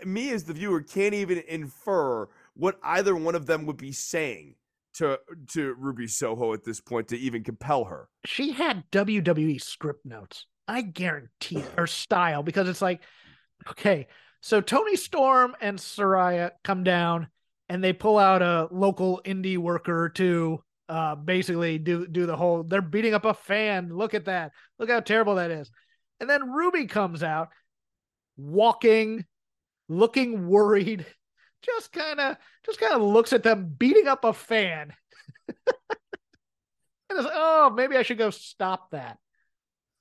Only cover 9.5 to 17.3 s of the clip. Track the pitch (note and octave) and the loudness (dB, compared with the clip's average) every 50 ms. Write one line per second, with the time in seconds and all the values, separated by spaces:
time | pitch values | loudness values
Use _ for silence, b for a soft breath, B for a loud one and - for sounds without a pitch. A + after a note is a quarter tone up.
9.5 | D3 B2 - - - - - D3+ C#3+ - - C3+ A2+ G#2 G2+ - - - - _ | -2 -4 -6 -12 -12 -10 -8 -10 -10 -10 -12 -16 -16 -16 -18 -18 -20 -20 -20 _
10.5 | _ _ _ - A3 B3 A#3+ F#3+ D#3 F3+ F3+ F3+ D#3 C#3+ B2+ - _ - - - | _ _ _ -8 -6 -6 -6 -8 -8 -6 -4 -4 -4 -6 -8 -16 _ -14 -12 -8
11.5 | E3+ D#3 C#3 - - - E3+ E3 - - - - A3 F3+ F3 E3+ D3+ C#3+ D3 E3+ | -8 -8 -8 -6 -2 -2 -2 -2 -2 -6 -2 0 2 4 4 2 2 0 -2 -2
12.5 | D#3 G3 F#3+ F3+ F3+ - G3+ F#3 F3+ E3 b b b b b b b b b b | 0 0 0 0 0 0 0 0 -2 -2 b b b b b b b b b b
13.5 | b _ - - - - - G#3 F#3+ D3 B2+ b b b b b b b b - | b _ -20 -18 -8 -2 2 2 2 2 0 b b b b b b b b 0
14.5 | A3 G#3 G3+ - A3+ C#4 A4 G#4+ G4+ - - - - D#4+ C4+ C4 C4 B3+ B3 B3 | 0 2 2 2 2 0 2 2 0 -2 -2 -2 0 2 4 6 6 6 4 2
15.5 | B3+ - A#3 G3+ G3+ F3+ - - - - G3+ F#3+ F#3+ F#3 F#3 F3+ F3+ F3 F3 F3 | 0 -2 -4 -4 -4 -6 -8 -10 -6 0 2 4 4 4 4 4 2 0 -2 -4
16.5 | - _ - - G3 F#3 F3+ F#3 F3+ F3 F3 E3+ E3+ E3+ E3 - | -6 _ -4 -4 -2 0 2 2 2 2 2 2 0 -2 -4 -8